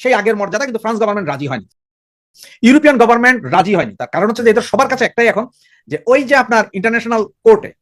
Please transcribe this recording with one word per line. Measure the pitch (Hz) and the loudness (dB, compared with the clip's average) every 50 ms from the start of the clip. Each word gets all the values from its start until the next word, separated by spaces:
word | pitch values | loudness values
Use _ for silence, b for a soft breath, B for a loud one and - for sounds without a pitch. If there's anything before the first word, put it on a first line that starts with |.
সেই | - 254 247 208 | -2 0 0 0
আগের | 196 220 220 208 | 2 0 -2 -2
মর্যাদা, | 202 180 180 220 277 262 | -4 -6 -4 -6 -6 -6
কিন্তু | 226 214 - | -8 -6 -6
ফ্রান্স | 220 233 208 | -4 -2 -2
গভর্নমেন্ট | 226 208 202 208 190 156 | 0 0 -2 -2 -4 -6
রাজি | 147 131 147 135 | -6 -6 -6 -8
হয়নি, | 135 117 95 _ _ _ _ _ _ _ _ _ _ _ _ _ _ b b b b b b | -8 -8 -10 _ _ _ _ _ _ _ _ _ _ _ _ _ _ b b b b b b
ইউরোপিয়ান | 233 262 302 302 294 277 233 240 | 4 4 6 4 4 4 4 4
গভর্নমেন্ট | 220 240 233 240 247 254 233 - 127 147 | 4 4 2 2 2 0 0 -2 -2 0
রাজি | 185 180 196 202 170 | 0 0 0 0 -2
হয়নি। | 139 110 98 - | -2 -4 -6 -12
তার | 127 - - | -12 -8 -4
কারণ | 160 190 220 | -4 -2 -2
হচ্ছে | 226 233 233 | -2 0 2
যে | 233 208 | 2 2
এদের | 240 - - | 2 0 -2
সবার | - 208 269 - | -2 -2 -2 -2
কাছে | 254 233 233 - | -2 -2 -4 -4
একটাই | - - 233 226 | -2 0 0 0
এখন | - 202 240 254 _ _ _ _ _ _ _ - | 0 -2 -4 -8 _ _ _ _ _ _ _ -10
যে | 147 147 - 226 | -10 -6 -2 0
ওই | 254 285 277 233 | 0 0 2 2
যে | 285 269 240 | 0 0 0
আপনার | 233 240 220 196 - - 196 | 2 0 0 0 -2 -4 -6
ইন্টারন্যাশনাল | 185 226 226 233 226 233 240 226 202 202 _ _ - | -4 -4 -4 -4 -4 -4 -4 -4 -4 -6 _ _ 4
কোর্টে | - 139 - - - - _ | 4 4 4 2 -6 -16 _